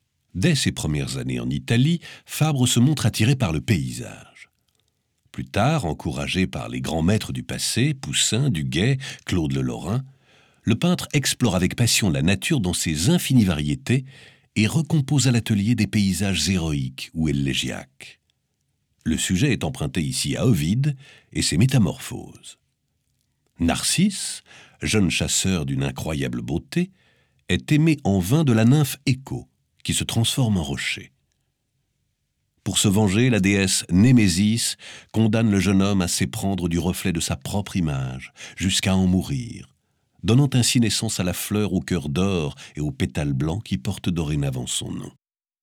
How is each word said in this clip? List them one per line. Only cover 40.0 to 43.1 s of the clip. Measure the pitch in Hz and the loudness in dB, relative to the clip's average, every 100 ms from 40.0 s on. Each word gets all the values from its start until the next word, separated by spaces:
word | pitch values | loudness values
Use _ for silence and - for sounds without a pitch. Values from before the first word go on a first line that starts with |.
| _ _ | _ _
donnant | 85 123 143 | 2 4 4
ainsi | 131 113 127 | 2 2 4
naissance | 113 - 113 - | 2 0 -2 -2
à | |
la | 92 | -2
fleur | 90 - 104 104 | -4 -2 -2 0
au | 90 | -2
cœur | - 87 73 | 0 -2 -2
d'or | 71 98 92 71 - - - | -2 0 0 -4 -8 -14 -8
et | |
aux | 73 | -6
pétales | 67 - | -2 -4